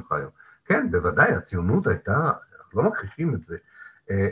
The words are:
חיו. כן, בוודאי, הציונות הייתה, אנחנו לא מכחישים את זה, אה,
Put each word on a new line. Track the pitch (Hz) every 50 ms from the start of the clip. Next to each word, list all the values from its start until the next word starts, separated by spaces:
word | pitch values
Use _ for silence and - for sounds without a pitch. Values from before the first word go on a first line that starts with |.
| 90 -
חיו. | 78 76 71 71 - _ - - - _ _
כן, | - 180 - 277 220
בוודאי, | 117 110 - 87 95 - 147 185 -
הציונות | - - - - 90 85 92 120 190 190 -
הייתה, | 107 - - - 101 135 160 151 - - - _ - -
אנחנו | - _ - 101 135
לא | 208
מכחישים | 214 - - 101 - - 165 165 127
את | 95
זה, | - - 85 85 _ _ - - - - - _ _ -
אה, | 101 98 98 101